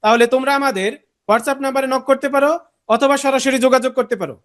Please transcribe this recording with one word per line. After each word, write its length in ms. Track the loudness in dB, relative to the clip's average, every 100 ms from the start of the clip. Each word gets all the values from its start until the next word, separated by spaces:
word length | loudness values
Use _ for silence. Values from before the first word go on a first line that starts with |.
তাহলে 220 | 2 2 2
তোমরা 180 | 2 0 0
আমাদের 300 | 0 -2 -4 -6 _ _ 0
WhatsApp 300 | 0 0 -4 -2
নাম্বারে 220 | -2 -2
নক 100 | -4 0
করতে 180 | -2 0
পারো 180 | 0 0 -2 _ _ _
অথবা 220 | 0 2 2
সরাসরি 340 | 0 0 0 2 2
যোগাযোগ 260 | 2 0 -4
করতে 160 | -4 -4
পারো। 140 | -8 -10